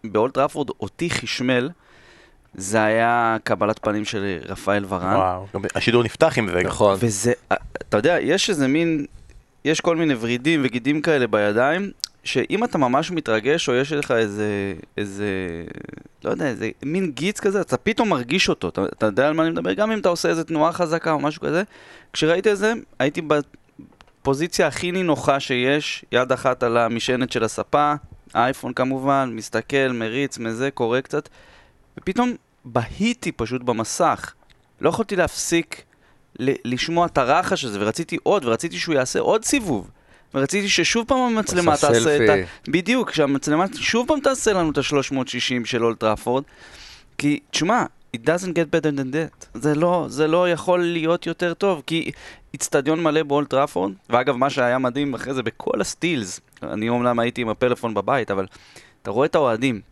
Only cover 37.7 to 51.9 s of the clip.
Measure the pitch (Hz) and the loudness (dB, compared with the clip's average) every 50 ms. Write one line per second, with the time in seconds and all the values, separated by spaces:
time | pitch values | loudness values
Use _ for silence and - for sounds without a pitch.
37.7 | 101 101 104 107 110 - 165 - 175 - _ - 190 202 143 120 113 113 - 170 | -2 -2 0 0 -2 -2 -6 -6 -6 -4 _ 2 2 2 2 0 0 0 -2 -6
38.7 | 170 175 - 170 156 135 131 123 - - - - 190 226 220 - - 285 220 185 | -6 -6 -4 0 0 0 0 0 -2 0 2 2 2 0 0 0 -2 -2 0 0
39.7 | 131 101 87 - - _ _ _ - _ _ _ - 139 135 139 180 202 202 202 | -2 -2 -4 -8 -20 _ _ _ -20 _ _ _ -2 -2 -2 0 0 -2 0 0
40.7 | - 170 170 - - 233 226 226 269 254 254 247 226 220 208 - 185 180 170 165 | 0 2 2 2 0 -2 0 2 2 2 2 2 0 0 -2 0 0 2 2 2
41.7 | 151 143 - 147 135 113 113 156 147 147 117 107 101 98 92 85 - - _ 156 | 2 4 4 4 4 4 4 4 4 4 6 6 6 4 2 -4 -10 -12 _ 0
42.7 | - 175 180 180 247 262 214 - - 156 151 135 139 139 - 151 147 160 185 196 | 0 0 2 2 0 0 0 -2 0 0 2 2 2 0 0 0 2 2 2 0
43.7 | - - - - - 226 247 247 311 285 - 277 269 - - 220 208 185 170 156 | -2 -6 -4 0 0 0 2 2 0 2 2 0 0 2 0 2 2 2 2 2
44.7 | 143 147 131 - 147 143 131 - 139 135 127 - - 123 - - 127 123 117 107 | 0 0 0 2 0 0 0 0 -2 -4 -4 -4 -4 -4 -2 -2 -2 -2 -2 -2
45.7 | 127 117 113 117 113 - 117 110 107 104 - 123 123 135 143 - - - - - | -2 2 2 2 0 2 0 0 0 0 0 0 0 0 -2 -4 -18 -20 -20 -20
46.7 | - - - - - - - - _ - - 147 147 - _ _ - - 151 175 | -20 -20 -20 -20 -20 -20 -20 -20 _ -2 0 0 0 0 _ _ -4 -2 0 2
47.7 | 226 247 175 - _ _ - _ - 117 113 143 165 180 190 185 165 165 170 143 | 2 0 0 -2 _ _ -20 _ -12 -4 0 0 0 0 -2 -2 0 0 0 0
48.7 | - 165 147 156 143 139 135 127 127 156 165 147 _ _ - - - 113 117 151 | 0 0 0 0 -2 -2 -4 -4 -4 -4 -4 -6 _ _ -20 -16 -14 -4 0 0
49.7 | 151 147 165 175 180 175 160 - 113 135 156 156 160 175 180 180 170 156 - - | 2 2 2 2 2 0 -2 -4 -2 0 2 2 4 4 4 2 0 0 2 2
50.7 | 180 180 175 170 175 165 156 160 170 175 - 170 165 _ 180 175 170 _ - 202 | 2 2 2 0 -2 -2 0 0 0 0 -2 -6 -4 _ -2 -2 -2 _ 0 0
51.7 | 185 151 135 - | 0 0 -4 -4